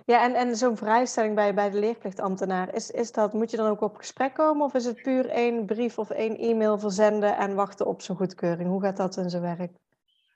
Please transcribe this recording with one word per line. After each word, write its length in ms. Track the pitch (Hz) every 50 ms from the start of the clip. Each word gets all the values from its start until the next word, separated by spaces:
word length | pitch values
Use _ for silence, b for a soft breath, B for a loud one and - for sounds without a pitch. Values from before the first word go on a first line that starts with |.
| B
Ja, 180 | - 240 233 240
en, 120 | 247 254
en 200 | 247 247 247 233
zo'n 220 | 214 254 247 220
vrijstelling 580 | - 214 214 220 240 262 247 - 226 220 214 208
bij, 180 | 214 208 202 196
bij 160 | 208 202 202
de 100 | 190 208
leerplichtambtenaar, 920 | 208 226 233 226 - 196 190 - - 190 190 190 196 190 190 180 185 - -
is, 180 | 220 - -
is 200 | - - 233 226
dat, 220 | - 233 214 202 -
moet 180 | 214 226 226
je 60 | -
dan 120 | 220 220 214
ook 120 | 208 208
op 140 | 220 208 208
gesprek 380 | - - - - - 254 269 269
komen 320 | - 311 311 302 294 294
of 80 | 269 -
is 120 | 262 233
het 160 | 247 226 -
puur 280 | - 269 262 254 254 -
één 360 | - 240 240 240 233 233 208
brief 320 | 190 214 220 247 233 -
of 120 | - 214 -
één 280 | - - 220 220 220
e-mail 420 | - 226 233 226 220 214 214 214 196
verzenden 580 | 208 208 185 202 214 208 214 214 208 208 -
en 180 | - 202 196 196
wachten 300 | 196 202 196 - - 196
op 160 | - 180 -
zijn 160 | - - 185
goedkeuring? 520 | - 190 175 - - - 175 170 165 175 180
Hoe 120 | 190 196
gaat 160 | 196 196 185
dat 200 | 196 190 185 185
in 120 | 190 180 180
zijn 120 | 175 175
werk? 360 | 175 175 170 170 180 175 - _ _ _ _ _ _ _ _ _ _ _ _